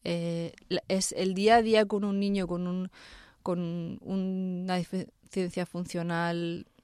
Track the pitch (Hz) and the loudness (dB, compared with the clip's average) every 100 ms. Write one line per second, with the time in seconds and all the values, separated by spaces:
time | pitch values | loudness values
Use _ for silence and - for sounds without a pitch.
0 | 170 170 170 170 165 - - 190 - 190 | -4 -4 -2 -4 -6 -10 -6 -4 -2 -2
1 | - - 185 185 208 233 226 220 208 208 | 0 0 0 4 8 8 8 4 4 2
2 | 202 196 202 202 175 175 180 180 185 - | 0 0 2 0 0 -2 -2 -4 -6 -10
3 | - - - - - 175 170 170 165 - | -20 -20 -20 -8 -4 -2 -2 -4 -6 -8
4 | - 190 190 190 185 180 185 180 170 185 | -4 -2 -2 -2 -4 -4 -2 -2 -2 -4
5 | - - - 196 180 180 175 175 180 175 | -6 -12 -8 -2 -2 -2 -4 -4 -6 -4
6 | 170 170 170 170 170 170 - _ | -2 0 0 -2 -4 -6 -10 _